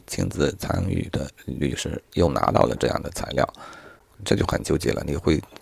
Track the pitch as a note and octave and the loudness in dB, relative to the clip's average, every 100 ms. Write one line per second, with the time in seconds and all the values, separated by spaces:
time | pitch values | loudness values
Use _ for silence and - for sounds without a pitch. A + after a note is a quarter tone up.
0 | - - F#2 - C#2+ - - F2+ F#2 F2 | 2 -4 -4 0 0 0 -2 -2 0 -2
1 | D#2+ - C#2 - - B1+ C#2 - - - | -2 -4 -6 -10 -10 -2 -2 -2 -6 -8
2 | _ - E2+ G#1+ G1+ - B1 - - - | _ 2 2 4 2 4 4 2 0 0
3 | - - - C2 - - - - - - | -4 -8 -4 0 0 -2 -20 -20 -20 -20
4 | _ - G2+ G2 G2 - - D2+ - - | _ -8 0 2 2 0 0 0 2 -2
5 | C#2+ D2+ E2+ D2+ - - | -2 -2 2 0 -2 -20